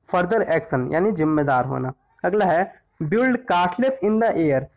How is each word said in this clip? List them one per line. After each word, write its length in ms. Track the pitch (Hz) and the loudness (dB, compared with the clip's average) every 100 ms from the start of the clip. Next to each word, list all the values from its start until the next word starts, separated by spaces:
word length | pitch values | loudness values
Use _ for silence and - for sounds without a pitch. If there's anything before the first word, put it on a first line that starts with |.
| - 180 | -4 -2
further 300 | 180 226 - | 0 0 2
action, 440 | 160 - 135 127 | 0 0 -4 -2
यानी 180 | 151 202 | 0 0
जिम्मेदार 540 | 175 156 151 143 127 127 | 0 0 2 2 0 0
होना। 280 | 131 131 - _ _ 180 | -4 -6 -10 _ _ -2
अगला 200 | 208 185 | 0 2
है 280 | 165 190 - _ - | 0 -2 -8 _ -10
build 320 | 156 214 254 247 | -2 0 2 0
castles 580 | - 175 180 - 262 262 202 | 0 0 0 0 -2 0 0
in 160 | 220 | 2
the 140 | 226 - | 2 2
air। 260 | 160 135 139 | 0 0 -2